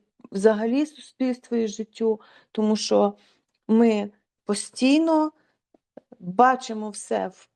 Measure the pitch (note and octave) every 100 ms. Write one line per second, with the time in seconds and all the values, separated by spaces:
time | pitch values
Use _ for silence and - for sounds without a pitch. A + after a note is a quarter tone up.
0 | _ _ - G3 G#3+ G#3+ A3+ C4 D4+ -
1 | - - B3+ B3 - A#3+ A3 G#3 G#3+ -
2 | A3+ G#3+ _ _ _ - G#3+ G#3+ - G#3
3 | G3+ G3+ _ _ _ _ - A3 A#3 G#3
4 | G3+ _ _ _ - G3+ - - B3+ D4+
5 | E4 D#4 D#4 - _ _ _ _ _ -
6 | _ - F3+ F#3 B3+ B3+ B3 A3 G#3+ G3+
7 | - G3+ F#3+ - _